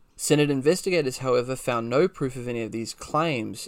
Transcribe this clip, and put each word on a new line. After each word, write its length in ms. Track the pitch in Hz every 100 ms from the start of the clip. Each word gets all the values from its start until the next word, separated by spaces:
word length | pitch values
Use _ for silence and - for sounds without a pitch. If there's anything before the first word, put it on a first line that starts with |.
| _ -
Senate 320 | - 147 147
investigators, 680 | 139 135 185 - 180 131 -
however, 400 | 135 123 123 131
found 320 | - 120 117
no 180 | 127 185
proof 300 | - 135 127
of 100 | 120
any 160 | 120
of 80 | 113
these 220 | 110 110
claims. 760 | - - 151 165 131 107 101